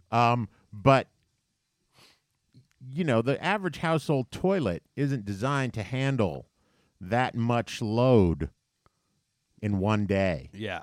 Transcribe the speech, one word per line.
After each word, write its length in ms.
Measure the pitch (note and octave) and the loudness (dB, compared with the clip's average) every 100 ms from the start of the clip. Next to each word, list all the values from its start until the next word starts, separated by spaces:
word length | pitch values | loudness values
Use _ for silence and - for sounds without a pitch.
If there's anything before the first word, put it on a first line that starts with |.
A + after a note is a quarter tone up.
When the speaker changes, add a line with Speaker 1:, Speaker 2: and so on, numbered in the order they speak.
| _ | _
Speaker 1:
Um, 380 | A2+ A#2+ A#2+ G#2+ - _ | 2 2 2 -4 -12 _
but, 360 | G#2+ G2 C3+ - _ _ _ _ _ _ _ _ _ - _ _ _ _ _ _ _ B2+ | 0 4 4 2 _ _ _ _ _ _ _ _ _ -20 _ _ _ _ _ _ _ -12
you 140 | C#3 | -4
know, 160 | E3+ A2+ | 2 2
the 200 | A#2 C#3 | 2 0
average 320 | E3+ G#3 F#3 C#3+ | -2 -2 -4 -4
household 540 | E3 D#3+ - C#3 B2 | 0 0 0 -2 -2
toilet 500 | - F#3 G3 A2+ E2+ - - | -2 0 0 0 -4 -8 -4
isn't 300 | C#3 C3+ G2+ | -2 -2 -4
designed 480 | G2 B2+ C#3 C3 | -4 -2 -2 -2
to 80 | A2 | -6
handle 680 | F#2 C3 C3+ C3+ G2 C#2 - _ _ _ _ _ | -6 -4 -2 0 0 -2 -14 _ _ _ _ _
that 320 | F2+ A#2 B2+ | -4 0 0
much 480 | A#2 A#2 A#2 A2+ - | -2 0 0 -2 -6
load 680 | A2 A2 B2+ A#2+ F2+ D2+ D#2 - _ _ _ _ _ _ _ _ _ _ | -4 2 6 6 6 2 -4 -10 _ _ _ _ _ _ _ _ _ _
in 180 | G#2+ G2+ | -4 0
one 280 | G2 G#2+ G2 | 0 0 0
day. 420 | G2 F#2+ D2+ C2+ | 0 0 -2 -8
Speaker 2:
Yeah. 260 | F#2+ G#2 F2 | -12 -10 -10